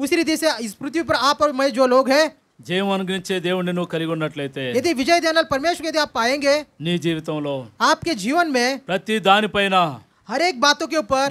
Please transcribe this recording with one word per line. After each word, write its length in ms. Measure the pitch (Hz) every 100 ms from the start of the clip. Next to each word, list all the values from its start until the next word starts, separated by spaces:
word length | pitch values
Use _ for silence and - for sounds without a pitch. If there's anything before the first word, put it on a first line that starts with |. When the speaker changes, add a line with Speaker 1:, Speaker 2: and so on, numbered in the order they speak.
Speaker 1:
उसी 160 | 269 339
रीति 220 | 311 311
से 140 | 320 233
इस 140 | 233
पृथ्वी 300 | 190 277 320
पर 120 | 240 247
आप 260 | 254 294
और 100 | 302
मैं 180 | 262 277
जो 140 | 233 262
लोग 220 | 254 240
हैं, 180 | 277 311 - _ _
Speaker 2:
జయం 280 | 113 180 196
అనుగ్రహించే 500 | 196 185 190 180 185
దేవుణ్ణి 340 | 175 185 175
నువ్వు 160 | 180 175
కలిగి 220 | 165 160
ఉన్నట్లయితే 520 | 160 156 143 139 139 131 165
Speaker 1:
यदि 180 | 339
विजय 260 | 254 262 339
देने 180 | 320 320
वाले 120 | 320
परमेश्वर 320 | 269 311 349
को 80 | 320
यदि 100 | 311
आप 120 | 294 254
पाएंगे, 400 | 226 285 285 - - -
Speaker 2:
నీ 160 | 156 175
జీవితంలో 580 | 156 160 156 151 143 139 117 -
Speaker 1:
आपके 340 | 240 - 339 269
जीवन 320 | 190 311 339
में 160 | 254 240 269
Speaker 2:
ప్రతి 400 | - 185 - 220
దానిపైన 800 | 190 202 214 202 196 190 170 127 - _ -
Speaker 1:
हर 120 | 262
एक 200 | 349 254
बातों 260 | 285 294 320
के 100 | 311
ऊपर 240 | 208 262 277